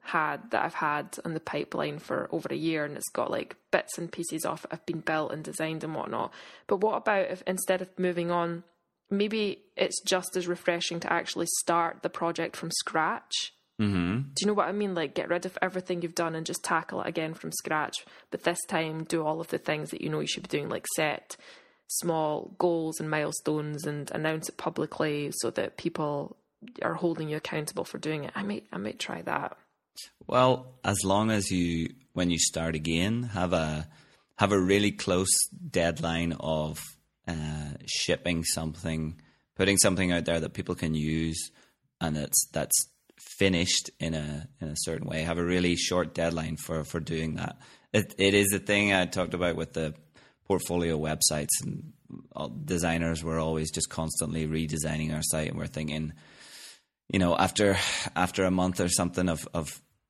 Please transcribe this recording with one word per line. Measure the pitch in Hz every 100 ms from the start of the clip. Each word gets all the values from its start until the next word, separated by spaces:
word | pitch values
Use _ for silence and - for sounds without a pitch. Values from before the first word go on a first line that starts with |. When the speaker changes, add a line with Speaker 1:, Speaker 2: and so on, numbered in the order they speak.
Speaker 1:
had, | - 165 151 143 -
that | -
I've | 165
had | - 156 147 - -
in | 170
the | 160
pipeline | - 147 151 - 151 147
for | - - -
over | 165 -
a | 147
year, | 165 156
and | 147 143
it's | -
got, | - -
like, | - - - -
bits | - - -
and | 170
pieces | - 165 156
of | - 156
it | -
have | 165
been | - 165
built | - 156 156
and | 156
designed | 156 - 160 160
and | 156
whatnot. | 156 - - - - - - -
But | 196
what | 214 233
about | 226 196 -
if | 185 -
instead | 185 - 185
of | 185 -
moving | 180 175 170
on, | 175 170 170 - _ _ _ -
maybe | 202 208 220 208 - _ -
it's | 190 -
just | - 185 185 185
as | 175
refreshing | 175 - 170 - 170
to | -
actually | 170 - 175 170 -
start | - 170 165 -
the | 175
project | - 170 165 165 -
from | 170
scratch? | - - 160 160 233 - - - _ _ -
Speaker 2:
Mm-hmm. | 104 95 87 113
Speaker 1:
Do | 139 -
you | 202
know |
what | 208 156
I |
mean? | 202 202 175
Like, | 147
get | - -
rid | 175 185
of | -
everything | 185 185 180 175
you've | 170 175
done | 165
and | 160
just | 165 170
tackle | - 165 - -
it | -
again | 170 160
from | 160 160
scratch. | - - 156 143 - - - -
But | -
this | - 175 -
time, | 175 160 160
do | 160 165
all | 156 165
of | 170
the | -
things | - 151 156
that | -
you | 156
know | 151
you | 151
should | - -
be | 151
doing, | 143
like, | - - -
set | 156 - - - - - - _ -
small | - 170 160 156 151 - 196
goals | 180 165 160 -
and | 156
milestones | 156 147 - - 151 151 147 147
and | 147 143
announce | - 156 160 160
it | -
publicly | - 156 156 - 156 147 147 -
so | -
that | - - -
people | 170 165 147 143 - - _ _ - -
are | -
holding | 165 175 160 156
you | 151
accountable | - 156 151 -
for | - -
doing | 151 156
it. | 139
I | 196
might, | 202 208 -
I | 180
might | 202 -
try | - 170
that. | 170 - - - _ _ _ - - _ -
Speaker 2:
Well, | 127 127 127 - -
as | - 101
long | 95 98 110
as | 107 92
you, | 92 85 82 82 - _
when | 90 90
you | 82
start | - 82 82
again, | 78 80 82 98 117
have | 120 95 90
a, | 85 78 76 82 - - _ _ -
have | 101
a | 101
really | 92 101 104
close | 101 - 90 95 - - - 175
deadline | 92 85 78 82 82 85 78
of, | 80 78 76 76 - - _ _ -
uh, | 80 78 76 73 71 -
shipping | - - 85 90 82
something, | 80 80 80 78 82 80 78 82 _ _ _
putting | - 95 98
something | 101 90 90
out | 87
there | 80 82
that | 80
people | - 92
can | 87 82
use, | 78 76 80 82 80 - _ _ _ _ -
and | 82 76
it's, | 71 - -
that's | 78 67 - - _ _ - - -
finished | 98 87 87 - - -
in | 82
a, | 78 73 73 80 -
in | 78
a | 78
certain | 85 82 -
way. | 80
Have | 85 85
a |
really | 85 90 90 85
short | - 90 80
deadline | - 82 82 78 78
for, | - 80
for | 73 85
doing | 76 80 80
that. | 73 - - - - -
It, | 110 92 -
it | 98
is | 101 98
a | 101
thing | - 101 101
I | 95 90
talked | 95 85
about | 87 87 85
with | 80
the | 82 78 76 - - - _ -
portfolio | 92 - 87 85 76
websites, | 78 78 - 78 - -
and | - - - - - - - -
all | 71
designers | 58 73 87 82 82 82 80
were | 82 80
always | 80 80 78
just | 82 -
constantly | - 80 - 85 82 78
redesigning | 80 78 80 78 78 78
our | 78
site, | - 78 76
and | 82
we're | 82
thinking, | - 76 78 78 - - - - - - - _ _ -
you | 98
know, | 87 85
after, | 92 - 101 95 - - -
after | 85 90 -
a | 92
month | 92 90 90
or | 87
something | 90 87 90 90
of, | 78 -
of, | 85 76 - _ _